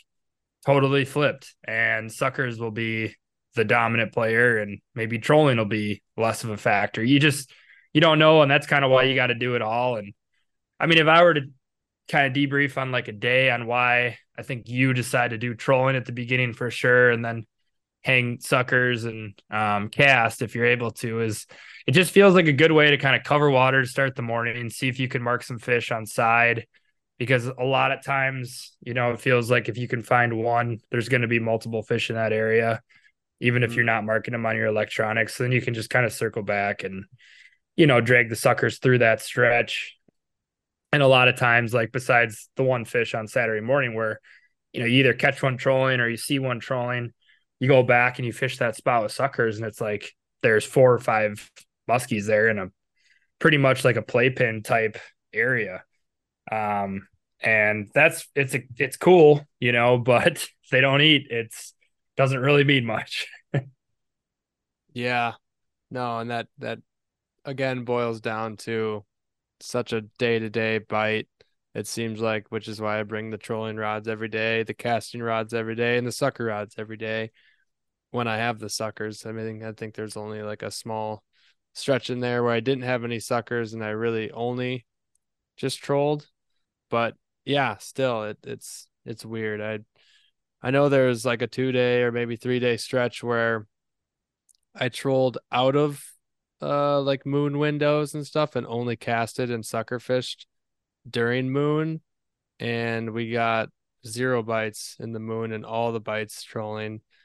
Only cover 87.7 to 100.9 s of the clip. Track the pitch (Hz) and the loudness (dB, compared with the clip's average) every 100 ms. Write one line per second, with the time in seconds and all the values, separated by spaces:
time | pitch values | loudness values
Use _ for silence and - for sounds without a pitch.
87.7 | 104 - - 131 113 107 107 120 117 - | -4 -10 -4 -2 -2 -6 -12 -14 -14 -16
88.7 | - - _ 123 110 113 113 110 107 107 | -20 -20 _ -16 -14 -12 -8 -6 -6 -8
89.7 | 107 107 _ _ _ _ _ _ _ 131 | -10 -12 _ _ _ _ _ _ _ 0
90.7 | 135 143 139 131 117 123 117 120 - 131 | 2 4 4 4 2 -2 -2 -4 -4 -2
91.7 | 127 123 123 123 117 120 117 127 127 123 | 0 2 2 0 -2 -6 -6 -4 0 0
92.7 | 117 - 127 120 - 120 117 117 113 107 | -2 -2 -2 -2 -4 -4 -2 0 -2 -6
93.7 | _ _ _ _ _ _ _ _ _ _ | _ _ _ _ _ _ _ _ _ _
94.7 | - 127 - 139 131 131 117 - 123 131 | -6 -6 -4 0 2 2 -2 -4 0 2
95.7 | 143 147 143 - _ _ _ _ _ 147 | 2 0 -2 -16 _ _ _ _ _ -4
96.7 | 143 143 143 139 139 139 143 147 143 151 | -2 0 0 0 -4 -2 -2 0 0 -2
97.7 | 147 147 151 147 151 143 156 151 123 117 | 0 0 0 -2 -8 -6 -4 -2 -4 -6
98.7 | 117 120 113 - 117 113 - 123 117 110 | -6 -4 -6 -2 -2 -2 -4 -4 -6 -6
99.7 | 113 110 123 - 127 117 - - _ _ | -8 -6 -8 -4 -4 -4 -12 -20 _ _
100.7 | _ _ | _ _